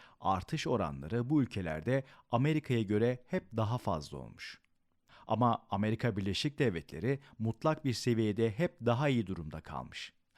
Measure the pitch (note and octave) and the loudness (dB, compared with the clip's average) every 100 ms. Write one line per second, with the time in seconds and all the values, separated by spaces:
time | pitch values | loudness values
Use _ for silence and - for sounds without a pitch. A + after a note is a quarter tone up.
0 | - - F#2 F#2+ - D#3 D#3+ A#2 D#2+ C2+ | -14 -4 0 0 -2 -4 0 0 0 -4
1 | D#2 A#2 A#2+ D3+ B2 G#2 E2+ D#2 E2 C3+ | -4 -2 2 2 2 -2 -4 -4 0 0
2 | - - - A#2+ C#3+ D3+ - A#2+ G2+ G#2 | -2 -16 -2 2 2 2 0 0 2 2
3 | A#2+ B2 - F#3 - A2 G#2+ B2 G#2+ D#2+ | 2 0 -4 -6 -4 -2 0 0 -2 -2
4 | C#2+ C#2 A1+ - - - _ _ _ _ | -4 -12 -12 -14 -16 -16 _ _ _ _
5 | _ - - A2 A#2+ A2 - G2 G#2+ A2 | _ -10 -2 2 4 2 0 0 0 2
6 | A#2+ G2 G2 F#2 D3+ - B2+ E2 - D2 | 0 0 -2 0 -2 0 0 0 -6 -4
7 | A2+ C#3 - - A2+ - D#3 D#3 C3+ A2 | -2 -2 -6 -4 -4 0 0 0 0 0
8 | B2 A#2 G#2+ G2+ A2+ G#2 F3 - A#2 A#2+ | 2 2 2 2 0 0 -4 0 0 2
9 | D3 B2 F#2+ F2 D#2 D#2 - C2+ B1+ - | 2 2 0 -4 -6 -10 -10 -10 -10 -12
10 | - _ _ | -14 _ _